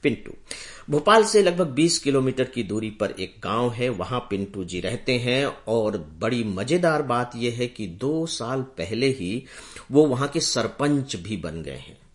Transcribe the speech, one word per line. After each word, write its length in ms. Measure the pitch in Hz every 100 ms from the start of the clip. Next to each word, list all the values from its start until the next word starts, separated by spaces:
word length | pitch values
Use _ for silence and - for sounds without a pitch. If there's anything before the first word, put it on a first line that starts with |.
पिंटू, 300 | 139 110 - - - - - - -
भोपाल 340 | 147 147 214
से 180 | 208 214
लगभग 240 | 190 170 165
बीस 320 | 127 165 165
किलोमीटर 460 | 139 139 131 131
की 180 | 127 -
दूरी 280 | 101 104 110
पर 200 | 104 104
एक 260 | - 92 -
गांव 280 | - 107 123
है, 160 | 113 127
वहां 320 | 104 90 123
पिंटू 440 | - 101 98 98
जी 160 | 87 90
रहते 320 | 90 117 -
हैं 340 | 123 123 127 139
और 520 | - - 113 107 104
बड़ी 460 | 78 78 104 120
मजेदार 580 | 107 92 113 170 175 151
बात 300 | 143 120 120 120
यह 160 | 120
है 140 | 117 123
कि 200 | - 104
दो 400 | 85 127 160 165
साल 360 | - 117 131
पहले 440 | 131 - 87 110 135
ही 380 | 131 90 117 131 - - - -
वो 160 | 135 151
वहां 220 | 123 139
के 120 | 165
सरपंच 760 | - - 110 - 143 143 135 95
भी 200 | 87 104
बन 260 | 82 80
गए 140 | 76 65
हैं। 220 | - - -